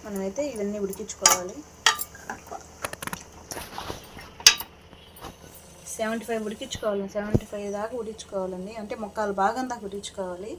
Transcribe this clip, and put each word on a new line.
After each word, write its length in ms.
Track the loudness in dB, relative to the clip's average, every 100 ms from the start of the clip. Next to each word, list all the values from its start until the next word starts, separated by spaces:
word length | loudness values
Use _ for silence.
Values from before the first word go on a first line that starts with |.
మనమైతే 380 | -2 0 0 2 0
ఇవన్నీ 260 | 2 0 2
ఉడికించుకోవాలి. 720 | 0 -2 -6 -2 0 0 -2 -8 -14 0 0 0 -6 -8 -10 -10 -10 -10 -12 -10 -8 -6 -6 -8 -10 -16 -10 -8 -6 -8 -6 -8 -10 -14 -14 8 8 8 -4 -12 -18 -18 -18 -12 -12 -12 -16 -16 -16 -14 -8 0
సెవెంటీ 280 | 2 2 2
ఫైవ్ 180 | 2 2
ఉడికించుకోవాలి, 560 | -2 -2 2 4 4 2 0
సెవెంటీ 300 | 6 6 6
ఫైవ్ 160 | -4 0 0
దాకా 180 | 0 -2
ఉడికించుకోవాలండి, 720 | -4 -6 -2 0 2 0 -2 -4
అంటే 140 | -4 -2
ముక్కాలు 320 | -2 2 2 6
భాగం 220 | 6 6 0
దాకా 120 | -2 -4
ఉడికించుకోవాలి. 640 | -4 -6 -4 -2 -2 -6